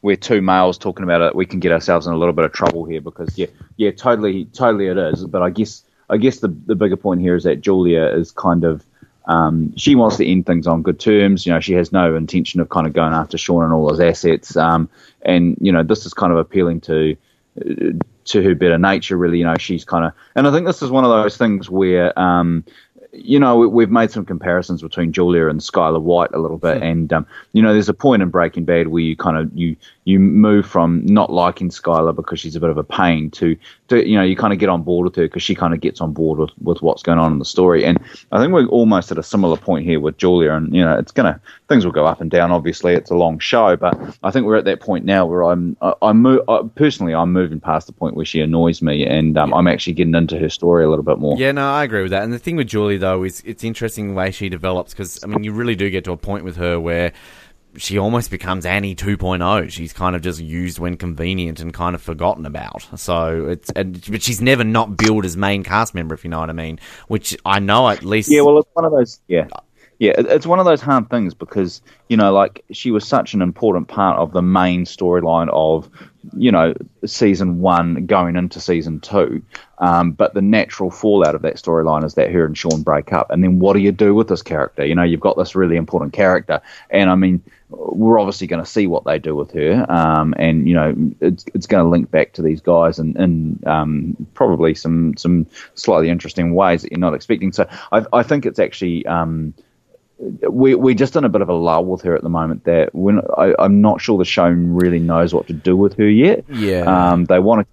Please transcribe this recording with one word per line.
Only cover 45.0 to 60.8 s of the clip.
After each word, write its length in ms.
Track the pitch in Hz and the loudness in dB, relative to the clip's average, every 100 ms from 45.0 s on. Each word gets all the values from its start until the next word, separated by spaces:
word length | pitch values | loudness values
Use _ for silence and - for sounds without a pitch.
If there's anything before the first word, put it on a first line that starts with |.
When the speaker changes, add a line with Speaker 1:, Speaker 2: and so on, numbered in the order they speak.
| - | 0
Speaker 1:
now 180 | 98 87 | 0 0
where 160 | 87 | 0
I'm, 320 | 85 87 87 - | 0 0 -2 -4
I, 100 | 92 - | -4 0
I'm 200 | 117 110 | 4 4
mo-, 220 | 127 131 - | 6 4 2
I, 140 | 113 117 | 0 0
personally, 400 | - 147 - 90 | -2 -2 0 -4
I'm 180 | 82 85 | -2 0
moving 280 | 90 90 78 | 0 0 -4
past 260 | - 78 - | -4 -4 -4
the 60 | |
point 220 | - 80 - | -8 -8 -6
where 80 | 80 | -6
she 140 | 82 | -2
annoys 400 | 78 82 82 82 | 0 2 0 0
me, 240 | 80 76 67 | -2 -2 -2
and, 300 | 76 78 78 | 0 0 0
um, 120 | 76 | 0
Speaker 2:
Yeah. 60 | 82 | 2
Speaker 1:
I'm 100 | 90 | 2
actually 280 | - - | 0 -4
getting 200 | 82 87 | -2 0
into 240 | 82 82 82 | 2 0 -2
her 100 | 78 | -6
story 340 | - 85 85 | -2 2 4
a 40 | 78 | 2
little 140 | 76 | 0
bit 140 | - - | -2 -2
more. 180 | 76 73 | -2 -2
Speaker 2:
Yeah, 140 | 131 | -2
no, 140 | 143 139 | -2 -2
I 140 | 143 | -2
agree 180 | 143 107 | -2 -4
with 80 | 95 | -2
that. 100 | 98 | -4
And 100 | 110 | -4
the 60 | 120 | -6
thing 180 | - 165 | -6 -4
with 100 | 120 | -4
Julie, 280 | 107 104 98 | -2 -2 -2
though, 240 | 95 92 | -2 -2
is 180 | 92 - | -4 -10
it's 180 | - 110 | -16 -12
interesting 460 | 113 110 113 - 104 | -10 -8 -10 -8 -8
the 60 | |
way 160 | 95 95 | -4 -6
she 180 | - 98 | -6 -8
develops 440 | 87 92 92 - | -6 -4 -4 -6
'cause, 260 | - 92 - | -12 -14 -12
I 40 | 101 | -8
mean, 180 | 107 | -6
you 80 | 107 | -6
really 240 | 107 120 104 | -6 -4 -2
do 120 | 98 | -4
get 140 | 92 | -4
to 80 | 92 | -8
a 40 | 87 | -10
point 280 | - 98 | -8 -8
with 120 | 90 87 | -10 -6
her 240 | 87 85 | -4 -4
where 320 | 82 85 87 - - - - _ _ - | -4 -4 -4 -6 -20 -20 -20 _ _ -14
she 200 | - 98 | -6 -2
almost 320 | 98 120 107 | -2 -2 -4
becomes 360 | 95 90 95 85 | -10 -6 -6 -4
Annie 280 | 98 101 | -4 -4
two 220 | 90 95 101 | -8 -6 -4
point 260 | 92 92 | -4 -2
oh. 260 | 87 104 82 | 0 -2 -4
She's 240 | - 82 | -10 -14
kind 240 | - 90 90 | -6 -4 -4
of 60 | |
just 180 | 85 82 | -6 -8
used 380 | 80 80 90 85 | -10 -8 -8 -6